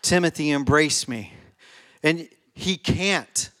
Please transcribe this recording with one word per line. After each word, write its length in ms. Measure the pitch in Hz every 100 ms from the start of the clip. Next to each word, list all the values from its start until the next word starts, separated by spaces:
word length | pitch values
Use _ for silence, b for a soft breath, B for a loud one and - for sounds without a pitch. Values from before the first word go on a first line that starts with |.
"Timothy, 480 | - 180 170 - 151
embrace 560 | 143 135 147 151 - -
me." 260 | 117 104 - - _ B B B B
And 260 | 151 165 160 _ _
he 240 | - 185 190
can't 720 | - - 190 180 117 - - _